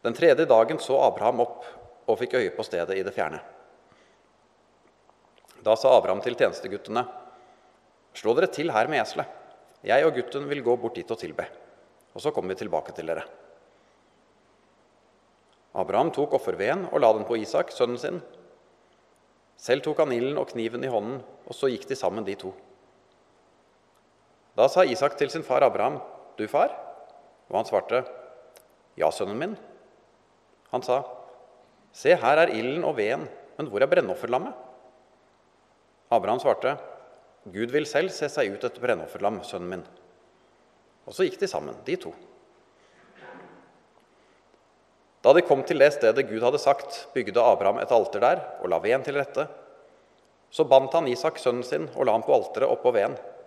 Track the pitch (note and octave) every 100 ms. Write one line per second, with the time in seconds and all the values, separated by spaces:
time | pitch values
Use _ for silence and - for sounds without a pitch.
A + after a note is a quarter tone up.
0 | A#2+ A#2+ E3 C3+ D#3 A2+ A2+ D#3 - C3+
1 | C3 - G#2+ B2 A#2 - - - - -
2 | - G#2+ B2 B2+ F#2+ - G#2+ F2 E2+ F#2+
3 | F#2 - D#2+ D2+ - - - _ _ _
4 | _ _ _ _ _ _ _ _ _ _
5 | _ _ _ _ _ - G#2 A2+ C3+ A#2+
6 | F#2 G2 B2 A#2+ A2 - F#2+ G2+ - A2
7 | - - - - - _ _ _ _ _
8 | _ - G#2+ B2 F#3 E3 D#3+ A2 B2+ C#3+
9 | - - - - - - _ _ G2 B2+
10 | D#3 B2+ A#2+ C#3 C#3+ C#3+ A#2 A#2+ A2+ -
11 | - A2+ E2 D#2 - - - _ _ _
12 | _ - D3 B2 F#2 F#2+ G#2+ D#2+ - -
13 | D#2+ D#2+ - - - - _ _ _ _
14 | _ _ _ _ _ _ _ _ _ _
15 | _ _ _ _ _ _ _ - F#2 G2
16 | D#3+ - D3 C#3 - E2+ G#2 F3 F3+ -
17 | A2+ A2 G2+ A#2 G#2 D#3+ - - A#2+ B2
18 | C#3+ - - - - _ _ _ _ _
19 | _ _ _ _ _ _ - C#3 D3+ D3+
20 | D3+ A#2+ C3 D3 B2+ A#2+ A2 A#2+ C3 A2+
21 | G#2+ C3+ - - - - C#3 A2+ - -
22 | F2+ G#2 G2 G2+ F#2 - - _ _ _
23 | _ _ _ _ _ _ _ _ _ _
24 | _ _ _ _ _ - C3 F3+ F3 A2+
25 | C#3+ - C#3 D#3+ - C3 C3+ - A#2 D3
26 | - - - - G#2+ C#3+ B3 - - -
27 | - - - _ _ G2+ A2+ - - A#2+
28 | B2+ - - - - - _ _ _ -
29 | D#2 - G2 A2 F3+ G#3+ - - _ _
30 | _ _ _ _ _ _ _ B2+ B2+ B2+
31 | - - - - - _ _ _ _ -
32 | C3+ E3+ A#2+ D3+ E3+ A2 A#2+ D#3 E3 C3+
33 | G#2 C#3+ D#3 - - - D3 G2+ C#3 F3
34 | A2 F2+ - B2+ A3 - - - - _
35 | _ _ _ _ _ _ _ _ _ _
36 | _ A#2 F#2+ A#2+ D#3 G#2+ B2 D3 - -
37 | - - _ _ G#2 F#2 A#2+ C#3+ C#3+ C#3+
38 | F3+ - D3 D3+ A2 G2+ B2 - A#2+ G2
39 | D#2+ F2+ G2+ G#2+ - F#2+ F2+ F#2 D#2+ -
40 | _ _ _ _ _ _ _ _ _ _
41 | - A2 F#3+ - G3 D2+ D2 A#1 - F3+
42 | D#2+ - - - _ _ _ _ _ _
43 | _ - - - - - _ _ _ _
44 | _ _ _ _ _ _ _ _ _ _
45 | _ _ B2 C#3+ - C3+ C3 D#3 C#3 -
46 | A2+ A#2+ A#2+ A2 A#2+ C#3+ C#3+ C#3 - -
47 | - C3 G#2 G2 A#2 G2 F#2+ - - A#2
48 | F#2+ G2+ A#2+ F3 - - F2+ E2 G2+ C3
49 | C#3+ C#3+ C#3 - - - - - - _
50 | _ _ _ _ _ - C#3 C3+ C3+ E3
51 | D3 A#2+ D#3+ - B2+ B2 B2 D3+ D#3 -
52 | B2+ A2 - C3+ - A2 C3+ - B2+ A#2
53 | A2 C#3 - -